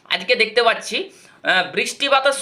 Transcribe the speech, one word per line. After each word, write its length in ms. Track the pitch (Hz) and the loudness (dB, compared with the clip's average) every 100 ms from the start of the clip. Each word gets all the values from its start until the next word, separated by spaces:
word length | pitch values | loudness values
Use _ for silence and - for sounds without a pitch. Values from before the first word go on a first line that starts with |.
| _ | _
আজকে 220 | 180 190 | -6 0
দেখতে 260 | 247 220 214 | 0 2 2
পাচ্ছি, 340 | 233 202 - 240 | 2 0 -4 -8
আহ, 640 | 381 - - _ - 185 175 | -8 -14 -20 _ 0 0 0
বৃষ্টিপাতের 600 | 175 233 - 277 269 269 269 | -4 -6 -4 0 2 2 0